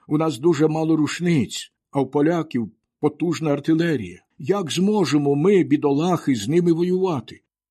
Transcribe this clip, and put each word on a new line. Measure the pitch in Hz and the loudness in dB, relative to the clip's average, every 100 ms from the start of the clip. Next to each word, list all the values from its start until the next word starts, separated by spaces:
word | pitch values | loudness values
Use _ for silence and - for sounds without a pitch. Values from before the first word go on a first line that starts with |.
| - | -6
«У | 151 | -2
нас | 160 127 | -2 0
дуже | 156 147 156 | 0 2 2
мало | 156 160 160 | 0 0 0
рушниць, | 147 - 175 165 104 - - _ _ | 0 -2 0 0 0 -6 -14 _ _
а | 143 | -4
в | 135 | -2
поляків | 147 151 175 156 123 113 - _ _ | 0 0 0 -2 -6 -6 -10 _ _
потужна | 147 - 170 147 156 | -4 -2 -4 -2 -2
артилерія. | 143 143 160 170 143 90 87 _ - | -2 0 0 0 -2 -6 -14 _ -10
Як | 131 202 165 | -4 -4 -2
зможемо | 165 190 214 156 147 143 143 | -2 0 2 2 2 2 2
ми, | 175 202 | 4 4
бідолахи, | 139 143 143 139 170 170 - 123 | 4 2 2 0 0 0 0 -2
з | 101 | 0
ними | 165 175 | 2 2
воювати?» | 160 180 185 190 147 - - _ _ _ | 2 0 0 0 -2 -8 -16 _ _ _